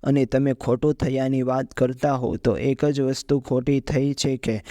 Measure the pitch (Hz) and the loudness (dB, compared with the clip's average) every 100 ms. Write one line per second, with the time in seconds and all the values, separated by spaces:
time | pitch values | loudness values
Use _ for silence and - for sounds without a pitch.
0 | 135 139 127 131 139 127 - 120 151 143 | 2 2 2 2 0 -2 0 0 0 0
1 | 139 131 131 135 127 131 131 - 127 127 | -2 0 0 0 0 -2 -4 0 0 0
2 | 147 135 123 113 - 104 135 135 147 143 | -2 0 -2 0 0 0 0 2 0 2
3 | 135 135 - 143 - 127 127 139 - 139 | 0 -2 0 -2 2 -2 2 0 0 0
4 | 139 139 147 131 - 110 - | 0 0 -2 -2 -2 -4 -6